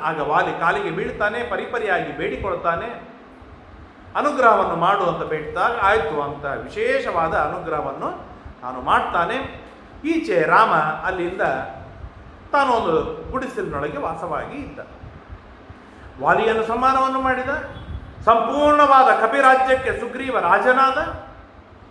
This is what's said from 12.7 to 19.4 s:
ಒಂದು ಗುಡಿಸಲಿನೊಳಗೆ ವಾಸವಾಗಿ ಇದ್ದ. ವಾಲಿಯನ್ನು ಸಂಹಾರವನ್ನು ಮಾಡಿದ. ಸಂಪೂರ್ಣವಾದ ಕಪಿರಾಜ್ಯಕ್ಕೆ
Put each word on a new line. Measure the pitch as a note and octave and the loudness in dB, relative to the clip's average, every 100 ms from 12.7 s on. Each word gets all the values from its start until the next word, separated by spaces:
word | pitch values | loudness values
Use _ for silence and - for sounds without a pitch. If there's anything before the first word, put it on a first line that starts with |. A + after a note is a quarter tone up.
ಒಂದು | A#3 F#3 D#3+ C#3 - - | 2 2 0 0 -8 -8
ಗುಡಿಸಲಿನೊಳಗೆ | C4 C4+ - F#3 D3 D3 - | -6 -6 -6 -6 -4 -6 -6
ವಾಸವಾಗಿ | G#3 E3 E3+ D3 A#2 C#4 | -6 -6 -6 -6 -8 -10
ಇದ್ದ. | C#4 - - - - - - - - - - - - - - - | -12 -14 -16 -16 -18 -20 -18 -20 -18 -20 -20 -20 -20 -20 -20 -4
ವಾಲಿಯನ್ನು | C#3 F#3 A3 A3+ | 2 2 2 0
ಸಂಹಾರವನ್ನು | A3 A#3+ C4 C4 C4 C4+ | 0 0 2 2 0 0
ಮಾಡಿದ. | C4 B3+ B3+ D4+ - - - - - - - | 0 -2 -2 -6 -6 -14 -12 -12 -12 -4 4
ಸಂಪೂರ್ಣವಾದ | A3+ - C#4 D4 D4 C#4+ C4+ C4 G#3+ A3+ | 4 4 2 4 6 8 8 8 6 2
ಕಪಿರಾಜ್ಯಕ್ಕೆ | C#4 | 4